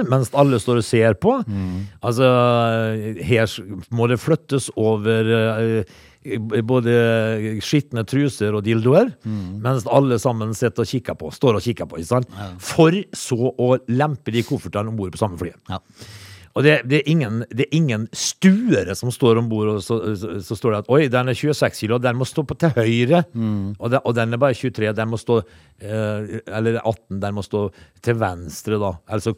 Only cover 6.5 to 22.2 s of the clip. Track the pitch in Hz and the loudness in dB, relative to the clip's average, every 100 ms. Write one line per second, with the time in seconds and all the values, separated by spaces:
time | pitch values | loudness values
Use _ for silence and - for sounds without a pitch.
6.5 | 120 110 127 117 120 117 113 110 110 107 | -2 2 2 4 4 4 2 0 -2 -4
7.5 | 110 - 151 139 120 107 135 143 - 104 | -6 0 0 0 -4 -2 0 0 0 -2
8.5 | 107 104 113 120 156 247 - 113 107 92 | 0 0 2 4 4 4 -2 -8 -6 -8
9.5 | 101 117 131 107 127 139 117 131 113 110 | -6 -4 -2 0 0 2 0 0 -2 -4
10.5 | 107 117 - 113 131 - 82 78 - 131 | -2 -2 -2 -4 -4 -6 -8 -10 0 2
11.5 | 104 120 107 80 76 80 123 123 98 101 | 2 0 -4 -8 -10 -2 -2 -2 -8 -14
12.5 | 90 - - 160 190 - - - 117 127 | -12 -2 4 6 4 -2 -10 -6 -2 -2
13.5 | - 123 127 - 123 151 139 - 117 - | 0 2 2 0 0 0 -2 -4 -2 -2
14.5 | 127 92 101 107 110 92 - 110 87 87 | -4 -4 -6 -4 -6 -6 -4 -4 -4 -10
15.5 | - - 95 - - - - - - - | -10 -12 -12 -12 -20 -20 -20 -20 -20 -8
16.5 | - 143 135 120 147 143 165 110 113 - | 2 4 4 2 0 2 0 0 -4 -4
17.5 | 113 135 156 156 107 113 - - - 190 | -4 -2 0 0 0 -4 -6 -8 2 4
18.5 | 196 247 123 90 98 123 - 120 113 117 | 4 4 2 0 -4 -6 2 4 4 2
19.5 | 107 107 107 - 117 90 101 95 95 90 | -2 0 -2 -2 -2 -2 -4 -6 -8 -8
20.5 | 110 120 107 104 135 143 123 127 123 147 | -4 0 0 2 2 4 2 0 0 0
21.5 | 139 127 - 107 120 123 120 | 2 0 0 -2 0 0 0